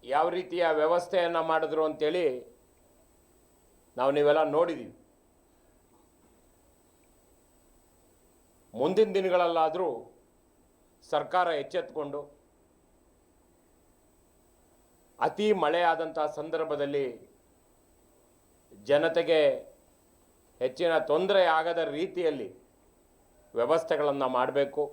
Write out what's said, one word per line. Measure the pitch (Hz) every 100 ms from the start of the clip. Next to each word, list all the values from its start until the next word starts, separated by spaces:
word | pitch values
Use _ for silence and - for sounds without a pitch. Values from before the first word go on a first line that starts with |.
ಯಾವ | 123 139 165
ರೀತಿಯ | 175 175 170 170 156
ವ್ಯವಸ್ಥೆಯನ್ನ | 156 175 175 190 170 170 160
ಮಾಡಿದ್ರು | 160 156 156
ಅಂತೇಳಿ | 156 151 151 180 160 127 - - _ _ _ _ _ _ _ _ _ _ _ _ _ -
ನಾವು | 131 143
ನೀವೆಲ್ಲ | 147 151 151 147
ನೋಡಿದೀವಿ. | 175 143 110 - _ _ _ _ _ _ _ _ _ _ _ _ _ _ _ _ _ _ _ _ _ _ _ _ _ _ _ _ _ _ _ _ _ _ _ _ _
ಮುಂದಿನ | 110 143 190 214 190
ದಿನಗಳಲ್ಲಾದ್ರೂ | 190 180 175 170 160 165 175 117 - _ _ _ _ _ _ _ _ _ -
ಸರ್ಕಾರ | 151 143 180 180 156
ಎಚ್ಚೆತ್ಕೊಂಡು | 143 185 170 156 143 147 139 _ _ _ _ _ _ _ _ _ _ _ _ _ _ _ _ _ _ _ _ _ _ _ _ _ _ _ _ _
ಅತಿ | 147 - 208
ಮಳೆ | 196 151 170 175
ಆದಂತಹ | 165 160 156 151
ಸಂದರ್ಭದಲ್ಲಿ | 151 156 165 156 143 143 143 135 117 - _ _ _ _ _ _ _ _ _ _ _ _ _ _ 101 104
ಜನತೆಗೆ | 143 165 160 165 160 147 127 - _ _ _ _ _ _ _ _ _
ಹೆಚ್ಚಿನ | 127 127 170 160 -
ತೊಂದರೆ | 151 190 196 180 160
ಆಗದ | 165 170 156 143
ರೀತಿಯಲ್ಲಿ | 185 180 165 143 101 - _ _ _ _ _ _ _ _ _
ವ್ಯವಸ್ಥೆಗಳನ್ನ | 117 120 160 165 156 147 139 131 127
ಮಾಡಬೇಕು. | 131 135 139 - 147